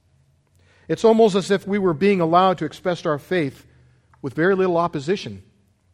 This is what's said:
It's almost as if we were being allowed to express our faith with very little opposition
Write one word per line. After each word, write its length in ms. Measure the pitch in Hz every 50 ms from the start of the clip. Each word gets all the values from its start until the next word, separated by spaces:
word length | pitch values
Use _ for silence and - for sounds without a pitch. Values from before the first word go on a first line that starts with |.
| _ _ _ _ _ _ _ _ _ _ _ _ _ _ _ _ _
It's 160 | - 160 - -
almost 300 | 220 226 220 233 208 175
as 160 | 196 147 165
if 180 | 196 185 -
we 120 | 190 202 208
were 160 | 190 180 156
being 260 | 135 196 202 202 180
allowed 380 | 165 160 170 180 185 190 180 -
to 60 | 160
express 420 | 143 - - - 185 175 - -
our 100 | 165 147
faith 480 | 139 - - 185 175 147 135 - - - _ _ _ _ _ _ _ _ _ _ -
with 140 | - 135 -
very 180 | 156 165 196 196
little 240 | 185 190 185 170
opposition 640 | 165 170 170 - 147 135 165 208 202 - 117 98 95 - _ _ _ _ _ _ _ _ _